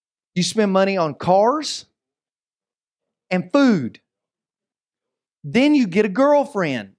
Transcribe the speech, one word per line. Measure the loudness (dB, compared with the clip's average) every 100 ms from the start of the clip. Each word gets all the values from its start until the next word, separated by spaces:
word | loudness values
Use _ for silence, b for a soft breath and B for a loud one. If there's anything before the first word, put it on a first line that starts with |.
| _ _ _ -6
You |
spend | -4 -2 0
money | 2 0 -2
on | -4 -4
cars | 0 2 2 0 -6 -12 -16 _ _ _ _ _ _ _ _ _ _ _ _ _ -6
and | -6 -2
food. | 0 2 0 -4 -12 _ _ _ _ _ _ _ _ _ _ _ _ _ _
Then | -4 0 2
you | 2 2
get | 0 0
a |
girlfriend. | 2 2 2 0 -4 -4 -4 -10